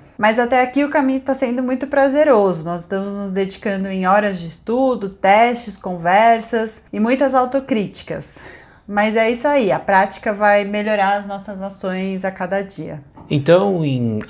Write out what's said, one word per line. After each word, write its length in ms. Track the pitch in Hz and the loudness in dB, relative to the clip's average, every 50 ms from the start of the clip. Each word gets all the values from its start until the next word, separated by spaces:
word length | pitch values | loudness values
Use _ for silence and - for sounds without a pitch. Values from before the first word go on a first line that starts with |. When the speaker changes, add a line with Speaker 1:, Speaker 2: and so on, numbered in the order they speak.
| - - _ - | -16 -20 _ 0
Speaker 1:
Mas 200 | - 220 226 233 | 0 2 2 2
até 220 | 240 233 262 254 | 0 2 2 2
aqui 240 | 254 254 - 277 285 | 2 2 0 0 0
o 60 | 285 | 2
caminho 300 | 294 311 269 262 262 269 | 2 0 2 2 0 -2
tá 140 | 262 - 262 | -2 -2 -2
sendo 280 | 262 269 240 240 254 254 | -2 -2 -2 -2 -2 -2
muito 240 | 247 262 262 285 | -2 -2 -4 -4
prazeroso. 760 | 269 277 277 269 277 262 294 311 311 254 214 202 190 175 160 151 | -2 2 2 2 4 4 4 4 6 6 4 4 2 0 -2 -4
Nós 180 | 170 175 175 170 | -6 -6 -6 -6
estamos 320 | - 196 196 196 202 202 | -6 -6 -6 -4 -6 -6
nos 180 | 202 202 196 185 | -6 -6 -4 -4
dedicando 560 | 196 196 190 190 - - 220 196 190 190 196 | -2 -4 -4 -6 -8 -6 -6 -4 -4 -4 -4
em 180 | 190 190 185 | -4 -2 2
horas 320 | 185 196 208 208 208 196 175 | 4 4 4 2 0 -4 -6
de 100 | 170 165 | -8 -12
estudo, 600 | - - - - 226 254 269 262 247 208 196 196 | -14 -14 -6 -4 -2 0 0 0 0 -2 -4 -8
testes, 720 | 196 - - 190 196 214 233 240 247 240 - 208 196 - | -8 0 2 4 6 6 6 4 2 -2 -6 -12 -14 -10
conversas 1040 | - 190 180 175 165 170 185 208 226 233 233 220 214 - - 226 220 220 - - - _ - | -10 -8 -8 -4 0 2 4 6 6 6 4 4 0 -2 -2 -2 -2 -4 -6 -12 -16 _ -4
e 80 | 208 | -2
muitas 320 | 214 233 262 262 294 269 247 | 0 0 2 2 2 2 2
autocríticas. 1040 | 262 247 254 262 277 269 - 247 220 196 - - - - - - 156 147 - - - - - - - - - - - _ | 2 0 0 -2 -4 -2 -2 -2 -2 -2 -4 -8 -12 -12 -10 -10 -10 -10 -14 -16 -18 -18 -20 -20 -20 -20 -20 -20 -20 _
Mas 300 | - 202 208 208 220 214 | -6 -2 0 0 0 2
é 140 | 226 226 220 | 2 2 0
isso 180 | 247 240 - 294 | 0 0 0 0
aí, 240 | 294 277 233 185 156 | 2 2 2 2 0
a 60 | 160 | 0
prática 520 | - - 196 190 - - - - - 233 | 0 2 4 4 4 2 -2 -6 -6 -4
vai 320 | 208 196 208 208 202 208 202 | -2 2 2 4 4 4 2
melhorar 540 | 202 208 208 208 214 214 202 190 196 202 | 0 -4 -4 -2 -2 0 0 2 2 0
as 100 | 202 202 | -2 -4
nossas 360 | 202 196 196 196 - 202 190 190 | -6 -10 -10 -10 -12 -10 -10 -10
ações 600 | 196 196 - - 190 185 190 190 190 190 185 190 | -10 -10 -8 -8 -6 -4 -4 -4 -4 -4 -4 -6
a 80 | 190 | -6
cada 300 | 185 - 190 175 196 196 | -6 -6 -6 -4 -4 -4
dia. 400 | 202 196 - - 160 160 156 143 - - _ - - - | -4 -6 -10 -12 -12 -12 -12 -14 -16 -18 _ -20 -8 -2
Speaker 2:
Então, 520 | 147 143 139 156 170 185 196 202 190 170 156 | -2 0 4 4 4 6 4 2 0 0 0
em 380 | 143 135 127 120 113 107 107 - - | 0 0 0 0 0 -2 -2 -4 -4